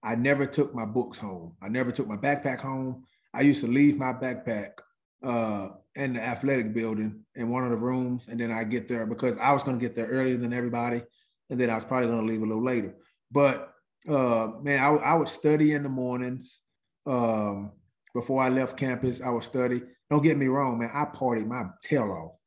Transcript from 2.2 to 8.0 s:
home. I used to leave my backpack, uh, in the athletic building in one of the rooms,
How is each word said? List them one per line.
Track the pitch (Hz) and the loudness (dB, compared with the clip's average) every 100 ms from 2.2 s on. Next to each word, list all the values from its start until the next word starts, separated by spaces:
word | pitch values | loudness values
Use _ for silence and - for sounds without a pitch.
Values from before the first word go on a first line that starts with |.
| 135 143 143 127 | 0 0 -2 -4
home. | 135 135 131 127 - _ _ | -6 -6 -6 -8 -14 _ _
I | 117 | 2
used | 139 143 | 4 4
to | 117 | 2
leave | 127 147 - | 6 6 4
my | 131 | -2
backpack, | 127 131 123 - 110 98 - - _ _ _ | -4 -6 -6 -4 -6 -6 -14 -20 _ _ _
uh, | 131 120 110 104 98 - _ - | -4 -2 0 -2 -6 -12 _ -6
in | 139 | -4
the | 123 | -2
athletic | 113 113 135 135 110 | -4 -2 0 2 0
building | 113 113 107 107 104 - - | -2 -2 -2 -4 -6 -16 -8
in | 117 | -4
one | 123 | -2
of | 127 | 0
the | 117 | 0
rooms, | 120 127 | 0 0